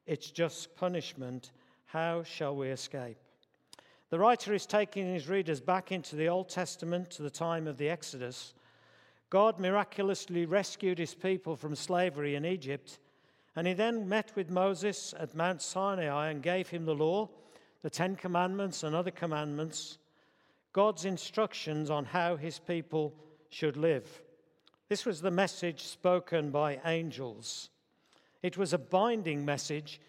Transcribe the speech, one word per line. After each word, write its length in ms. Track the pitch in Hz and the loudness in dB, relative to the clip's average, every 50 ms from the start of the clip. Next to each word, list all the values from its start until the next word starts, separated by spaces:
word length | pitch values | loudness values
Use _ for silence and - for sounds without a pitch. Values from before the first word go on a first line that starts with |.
| _ | _
its 260 | - 156 - - - | -4 -4 -4 -4 -8
just 440 | - 165 165 156 - - - - - | -2 0 0 0 0 -6 -12 -14 -6
punishment, 800 | - 185 180 180 165 - - - 139 131 123 127 127 - - - _ _ _ _ _ _ | -4 -2 -2 -2 -2 -4 -6 -10 -10 -8 -8 -8 -10 -12 -14 -20 _ _ _ _ _ _
how 360 | - - 160 165 170 165 170 165 | -8 -4 -2 0 0 0 -2 -4
shall 320 | - - - 160 139 139 | -6 -6 -4 -4 -2 -2
we 140 | 139 135 135 | -2 -2 -4
escape?" 480 | 135 123 - - - 139 123 120 113 - _ _ _ _ _ _ _ _ _ _ - - - _ _ _ _ _ | -4 -6 -8 -8 -8 -8 -8 -10 -12 -14 _ _ _ _ _ _ _ _ _ _ -20 -20 -20 _ _ _ _ _
The 80 | 160 165 | 2 6
writer 340 | 202 233 247 226 - 208 208 | 8 8 8 6 4 0 0
is 140 | 185 - | 0 0
taking 460 | - - 214 208 196 - 196 190 180 185 | 2 4 4 4 4 0 -2 -2 0 -2
his 160 | 170 131 147 | -2 -2 0
readers 320 | 190 196 180 160 156 135 | 0 0 2 0 -2 -2
back 320 | 123 - 180 190 185 - 190 | 2 2 2 2 2 -2 -4
into 240 | 180 143 - 151 | -6 -4 -6 -4
the 120 | 151 160 165 | 0 2 2
Old 200 | 175 185 190 185 | 2 0 -2 -2
Testament 640 | - 185 180 - - - 165 170 175 175 165 175 | -4 -4 -4 -4 -6 -6 -4 -2 -2 -2 -4 -6
to 120 | - - 147 | -8 -8 -8
the 80 | 143 | -8
time 360 | - - 165 165 165 165 160 | -4 -2 0 0 0 0 -2
of 100 | 156 139 | -4 -4
the 120 | 120 147 151 | -2 0 -2
Exodus. 640 | 175 160 160 - - 131 123 120 127 - - - - - _ _ _ _ _ _ - - - _ _ _ _ _ | -2 -2 -6 -10 -8 -8 -8 -8 -8 -10 -14 -16 -18 -20 _ _ _ _ _ _ -20 -20 -20 _ _ _ _ _
God 300 | - 190 208 226 220 175 | 6 6 8 8 6 4
miraculously 840 | 190 185 196 208 202 - - - 196 196 196 - - - 175 175 170 | 2 4 4 4 2 2 0 0 0 0 0 0 -2 -2 -2 0 0
rescued 520 | 156 185 202 185 - - - 202 185 180 165 | 4 4 2 2 2 -4 -2 0 0 0 0
his 160 | 170 - - | -2 -4 -4
people 400 | - - 190 190 185 - 165 160 | -4 -2 0 0 0 -2 -4 -6
from 220 | 120 147 151 151 | -6 -4 -6 -6
slavery 580 | - - - 180 175 185 180 139 147 147 147 143 | -6 -4 0 2 2 2 2 0 -2 -2 -2 -2
in 120 | 143 151 | -2 -2
Egypt, 520 | 175 185 185 139 135 139 139 - - - - _ _ _ _ _ _ _ _ _ _ _ | -2 -2 -4 -4 -6 -8 -8 -8 -14 -20 -20 _ _ _ _ _ _ _ _ _ _ _
and 120 | 165 170 | -2 0
he 80 | 180 185 | 0 2
then 340 | 175 214 233 233 226 208 185 | 4 2 2 2 0 0 2
met 260 | 202 220 208 - - | 2 2 0 0 -2
with 140 | 202 185 156 | -4 -4 0
Moses 640 | 180 180 185 196 196 156 185 208 190 - - - - 160 | 2 4 4 4 2 2 0 -2 -2 -4 -8 -10 -8 -6
at 160 | 165 139 - | -8 -6 -2
Mount 260 | 160 165 180 185 156 | 0 0 0 0 -2
Sinai 720 | - - - 185 190 202 196 185 165 147 143 147 151 160 | -4 -6 -2 -2 0 0 0 0 0 0 0 0 0 -2
and 120 | 151 143 135 | -4 -2 0
gave 260 | 170 180 190 180 - | 0 0 0 -2 -2
him 160 | 175 170 165 | -6 -4 -2
the 80 | 160 156 | 0 2
law, 340 | 143 156 160 180 208 220 - - - - - - - - _ _ _ - | 2 2 2 4 2 0 -2 -6 -14 -20 -20 -20 -20 -20 _ _ _ -8
the 80 | 151 | -8
Ten 260 | - - 170 185 196 | -2 0 0 0 0
Commandments 640 | - - 180 175 175 180 185 190 202 202 190 - - - | -2 -4 0 2 2 2 2 2 0 -2 -2 -4 -4 -4
and 140 | 151 151 | -2 0
other 140 | 170 175 185 | 0 0 -2
commandments, 880 | 180 - 175 165 156 151 151 151 147 147 156 160 - - - - - - _ _ _ _ _ _ _ _ _ _ _ _ _ _ - | -4 -4 -4 -2 -2 -2 -2 -2 -2 -4 -4 -4 -6 -8 -10 -10 -14 -18 _ _ _ _ _ _ _ _ _ _ _ _ _ _ 2
God's 320 | 190 202 214 202 156 165 | 4 4 4 4 2 -2
instructions 840 | 196 185 160 - - - 214 214 - - - - 156 151 151 156 143 | -2 -2 -2 -4 -4 0 0 0 0 0 -4 -6 -4 -2 -2 0 0
on 160 | 151 147 139 | 0 0 -2
how 300 | 117 - 180 170 170 180 | 0 2 2 2 4 2
his 220 | 147 147 165 151 - | 0 -2 -6 -8 -8
people 560 | - - 175 165 160 - 160 156 151 147 151 - - - - - _ _ | -6 -4 -4 -4 -2 -2 -2 0 0 0 -4 -8 -16 -20 -20 -20 _ _
should 260 | - - 160 151 127 | -6 -2 0 0 2
live. 460 | 151 156 165 151 127 - - - - - - - _ _ _ _ _ _ _ _ _ _ _ | 2 4 4 4 2 0 -6 -14 -20 -20 -20 -20 _ _ _ _ _ _ _ _ _ _ _
This 160 | 208 196 - | -4 -2 0
was 160 | 247 185 151 | -2 -2 0
the 100 | 170 190 | 0 2
message 520 | 175 180 196 175 - - 175 175 151 - - | 4 4 4 4 2 -2 -4 -4 -4 -4 -10
spoken 640 | - - - - 180 180 180 180 - 170 160 151 147 | -12 -12 0 4 4 4 4 2 2 0 0 0 2
by 300 | 135 147 151 147 139 127 - | 2 2 2 2 0 -2 0
angels. 840 | 165 165 165 165 160 117 123 135 120 107 - 113 - - - - - _ _ _ _ _ _ _ _ _ _ _ _ _ _ - | 0 0 0 0 -4 -6 -6 -8 -8 -10 -10 -10 -10 -10 -10 -12 -14 _ _ _ _ _ _ _ _ _ _ _ _ _ _ -4
It 140 | 180 170 | -4 0
was 160 | 185 196 151 175 | 0 0 2 2
a 60 | 165 | 0
binding 680 | 123 - 180 185 208 240 233 220 190 165 147 143 143 | 0 2 4 4 6 4 4 2 0 0 -2 0 0
message 560 | 143 143 135 - - 151 151 151 147 - - - | 0 0 -2 -2 -4 -4 -6 -6 -8 -14 -18 -18